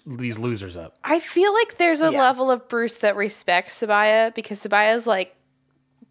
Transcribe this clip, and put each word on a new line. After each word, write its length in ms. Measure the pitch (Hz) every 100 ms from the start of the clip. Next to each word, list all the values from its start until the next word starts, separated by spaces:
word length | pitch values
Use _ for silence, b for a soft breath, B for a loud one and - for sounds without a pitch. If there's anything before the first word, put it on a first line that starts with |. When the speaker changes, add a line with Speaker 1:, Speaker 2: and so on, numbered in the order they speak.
| -
Speaker 1:
these 320 | 123 123 110
losers 360 | 120 110 98 87
up. 220 | 80 -
Speaker 2:
I 160 | - 330
feel 340 | - 339 403
like 240 | 427 440 -
there's 240 | 349 302
a 100 | 320
Speaker 3:
Yeah. 80 | 277
Speaker 2:
level 300 | 262 254 262
of 180 | 247 247
Bruce 280 | 233 233 -
that 160 | 208 202
respects 640 | 208 - - 175 185 -
Sabaya 540 | 214 208 214 220 226
because 320 | 226 - 202 208
Sabaya's, 400 | 202 214 233 226
like, 300 | 190 190 _ _ _ _ _ _ _ _